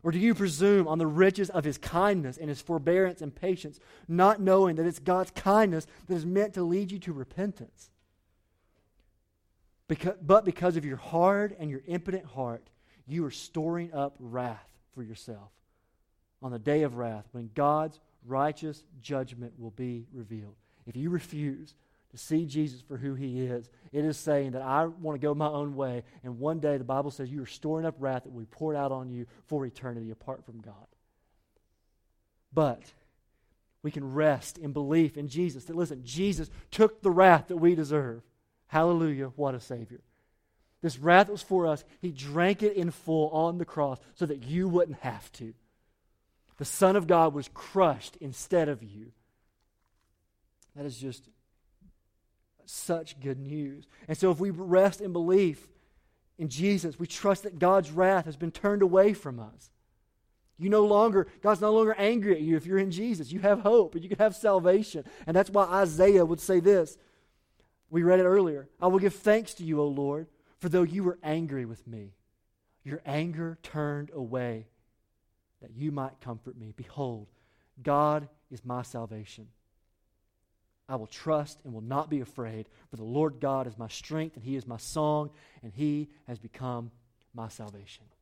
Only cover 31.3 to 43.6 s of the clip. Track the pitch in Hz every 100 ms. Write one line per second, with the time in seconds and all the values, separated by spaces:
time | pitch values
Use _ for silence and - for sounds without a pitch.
31.3 | _ _ _ _ _ _ _ _ _ _
32.3 | _ _ 139 147 117 - _ _ _ _
33.3 | _ _ _ _ _ 151 147 135 135 156
34.3 | 135 - - 151 143 143 160 160 143 143
35.3 | 135 175 135 120 165 175 139 120 135 196
36.3 | 170 156 - - - 214 214 196 175 190
37.3 | 165 - 175 170 175 147 151 131 117 _
38.3 | _ _ _ _ 156 170 170 165 139 135
39.3 | 123 139 127 - 123 113 123 _ _ _
40.3 | _ _ _ _ _ 170 127 151 175 202
41.3 | 208 - 185 170 147 - _ 180 139 139
42.3 | 147 175 202 208 196 175 - - 160 151
43.3 | 156 165 175